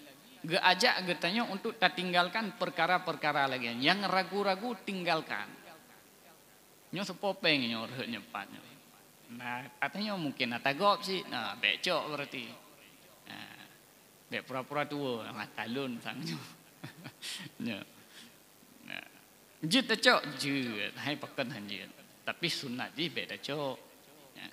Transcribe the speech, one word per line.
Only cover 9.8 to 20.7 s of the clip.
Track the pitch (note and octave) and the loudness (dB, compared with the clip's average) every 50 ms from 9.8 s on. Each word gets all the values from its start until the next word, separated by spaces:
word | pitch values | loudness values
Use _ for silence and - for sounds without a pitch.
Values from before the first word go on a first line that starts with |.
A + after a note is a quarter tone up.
| C#3 C#3 - F#3+ G#3+ G#3+ G3+ | -2 -2 -2 -2 -4 -2 -2
mungkin | F#3 D#3+ C#3 B2 - C3 A#2 A#2+ | -2 -2 -2 0 0 0 0 0
atagop | A2+ - C3+ C#3 D3 G3+ G3+ G3 E3 | 2 2 2 4 4 6 4 4 4
sih. | F3+ F#3+ F#3+ F3+ - - | 2 -2 -2 -2 -2 -2
Nah, | A#2+ B2+ A2 G2+ G2+ A2+ | -4 -2 -2 -2 -2 2
becok | - G#2 F#3+ - - F#3 F3 C#3+ A2 D3 D3+ | 4 4 4 4 2 2 2 2 0 -2 -4
berarti. | C#3+ C#3 B2+ - C3+ A#2 A#2 A#2+ - - - - - - - - - - - - - - - | -4 -4 -6 -6 -8 -8 -10 -12 -14 -18 -20 -20 -20 -20 -20 -20 -20 -20 -20 -20 -20 -18 -14
Nah, | G#2 G#2 G#2+ G2+ G#2+ - - - - - - - - - - - - - - - | -14 -14 -14 -14 -16 -18 -18 -20 -20 -20 -20 -20 -20 -20 -20 -20 -20 -20 -10 -6
bek | B2 G#2 F#2 - | -6 -6 -4 -4
pura-pura | B2+ C3 B2 - C#3+ D3 D3 C#3 | -4 -4 -4 -2 -2 -2 -2 -2
tua, | D3 C#3+ C#3+ C3 A#2+ A2+ G#2+ G#2+ | -2 -2 -2 -2 -2 -2 -4 -6
nah, | G#2+ G#2+ G#2 - | -8 -8 -8 -8
talun | - - G#2+ A2+ A#2+ C#3 C#3 B2+ A#2 A2+ | -6 -6 -4 -4 -2 -2 -2 -4 -4 -6
sangnya. | - A2 A2 B2+ D#3+ E3 E3 C#3+ B2 - - - - - - - | -6 -6 -6 -4 -4 -6 -6 -8 -8 -12 -16 -20 -20 -20 -18 -14
<laughs> | - - - - E3+ C#3 - - - - - - F3+ - - - | -14 -14 -14 -14 -16 -16 -14 -12 -10 -10 -8 -8 -10 -12 -10 -6
Nyo. | A#2 A#2 G#2+ F#2+ - - - - - - - - - - - - - - - - - - - - - G1+ | -6 -4 -4 -6 -8 -12 -18 -20 -20 -20 -20 -20 -20 -20 -20 -20 -20 -20 -20 -20 -20 -20 -20 -20 -14 -12
Nah, | G1+ G1+ - - - - - - - - - - - - | -10 -10 -12 -14 -18 -20 -20 -20 -20 -20 -20 -20 -12 -6
jut | D#3 D#3+ F3+ C4+ - | 0 4 4 4 6
tecok, | - A3 G#3 - B3+ A#3 E3+ - D3+ C#3+ C3 | 4 2 6 8 8 8 6 4 0 -4 -2
jut. | C3+ C#3+ C#3 C#3 B2+ A#2+ | 0 0 0 0 0 0